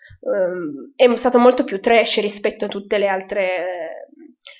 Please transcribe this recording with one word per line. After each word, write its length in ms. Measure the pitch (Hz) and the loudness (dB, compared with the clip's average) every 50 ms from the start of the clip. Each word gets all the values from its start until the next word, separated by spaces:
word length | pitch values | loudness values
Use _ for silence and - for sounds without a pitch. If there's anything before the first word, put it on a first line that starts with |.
| - - - _ | -20 -20 -20 _
Ehm, 720 | - - 208 202 185 175 180 180 170 147 139 135 - - - | -6 -4 -2 0 -2 -2 -2 -6 -8 -10 -10 -12 -14 -12 2
è 180 | - 254 247 233 | 4 4 4 4
stato 220 | 233 - 254 - 240 | 2 0 2 4 6
molto 260 | 240 247 254 294 277 | 6 6 4 4 0
più 160 | - 196 196 | -4 -6 -2
trash 400 | - 247 233 226 208 - - 220 | 0 4 4 4 4 2 0 -2
rispetto 420 | 196 208 - - - 208 208 - 208 | -2 -2 -4 -4 -4 -4 -4 -4 -8
a 40 | 202 | -8
tutte 280 | - 202 202 196 214 | -8 -10 -6 -2 -2
le 100 | 202 196 196 | 0 0 0
altre, 960 | 190 190 190 190 202 208 190 185 185 175 170 185 180 175 160 - - - - - _ - - - _ _ _ - - | -2 -4 -6 -6 -4 -2 -2 -2 -2 -4 -4 -6 -6 -8 -10 -10 -12 -14 -18 -20 _ -20 -20 -20 _ _ _ -20 -20